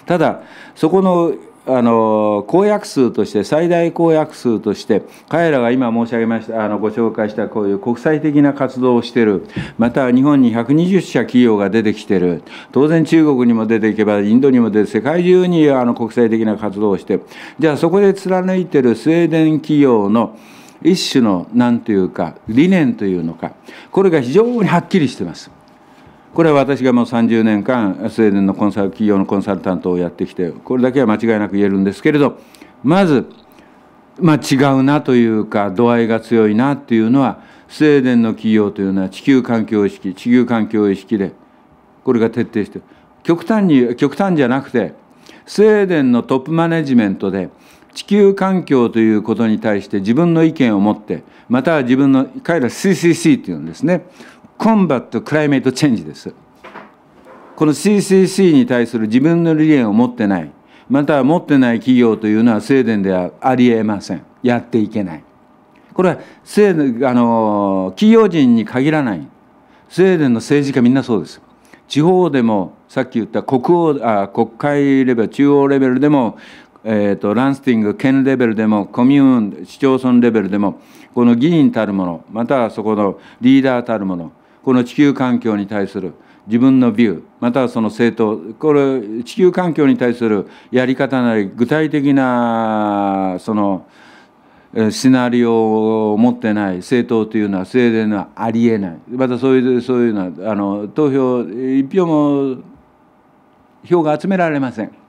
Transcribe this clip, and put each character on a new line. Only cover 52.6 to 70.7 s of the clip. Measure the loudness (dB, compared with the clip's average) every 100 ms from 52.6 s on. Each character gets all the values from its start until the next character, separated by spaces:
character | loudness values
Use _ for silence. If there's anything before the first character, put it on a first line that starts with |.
| -2
シ | -2 -2
ー |
シ | 0 0
ー |
シ | 2 2 0
ー |
っ |
て | -2
い |
う | -10
ん | -10
で |
す | -6
ね。 | -2 -2 -4 -20 -20 -20 -20 -4
コ | 0
ン | 2 2
バ | 0
ッ | -4
ト | -8
ク | -4 -2
ラ |
イ | 0
メ | 0
ー |
ト | 0
チ | 0 0
ェ |
ン | 0
ジ | -6
で | -16
す。 | -18 -18 _ _ -20 -20 -20 _ _ _ -20 -20 -20 -2
こ | -2
の |
シ | 0 2 0
ー |
シ | 2 2
ー | 2
シ | 2 4
ー |
に | 4 2
対 | 0 -2
す | -4
る | 0
自 | 2
分 | 2 2
の | 2
理 | 2 4
念 | 4 2
を |
持 | 2 0
っ |
て | 0 -2
な | -2
い、 | -4 -16 _ -20 -4
ま | -2
た | 2 2
は |
持 | 2 0
っ | 2
て | 2
な | 2
い | 0
企 | 2 4
業 | 4 2
と | 0
い | 2
う |
の | 2
は | 0
ス | 0
ウ | 0
ェ |
ー |
デ | 2 0
ン |
で | 0
は | -2 -4 -4
あ | -2 2
り | 2
え | 2
ま | -2 -4
せ | -8 -12
ん。 | -12 _
や | -2 -2
っ |
て | -2 -4
い | -2
け | -6
な | -8 -10
い。 | -20 _ _ _ _ _ _
こ | -2
れ | 0
は | -2 -10 -20
ス | -4 2
ウ | 2
ェ |
ー | 2 0 0
デ | 0
ン、 |
あ |
の、 | 2 2 2 0 0 -2 -2 -4 0
企 | 4
業 | 6 4
人 | 2 2 2
に | 0
限 | -2 0
ら | 0
な | -2 -6
い。 | -10 _ _ _ _ _ _
ス | 0
ウ | 2
ェ | 2
ー |
デ | 0
ン |
の | 0
政 | 0 0
治 | 0